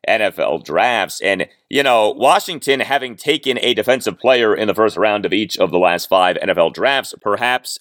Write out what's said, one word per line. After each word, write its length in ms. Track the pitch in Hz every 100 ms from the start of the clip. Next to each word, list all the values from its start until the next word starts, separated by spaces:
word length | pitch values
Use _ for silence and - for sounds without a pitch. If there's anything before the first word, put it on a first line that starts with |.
| -
N 140 | 110
F 160 | 101 -
L 220 | 62 78
drafts. 600 | - 82 120 113 87 -
And, 260 | 98 92 - _ -
you 100 | 135
know, 300 | 139 117 107
Washington 720 | 135 - 196 - 160 - 135
having 340 | 113 139 127 107
taken 420 | 143 156 131 123
a 100 | 123
defensive 460 | 110 110 131 110 87
player 360 | 127 127 110 92
in 120 | 107
the 80 | 98
first 200 | 107 85
round 300 | 107 104 90
of 80 |
each 240 | 95 107 -
of 140 | 92
the 80 | 87
last 280 | 90 87 -
five 300 | 95 90 82
N 120 | 95
F 60 | 85
L 100 | 82
drafts 460 | 82 123 135 - -
perhaps 600 | 104 101 123 127 - -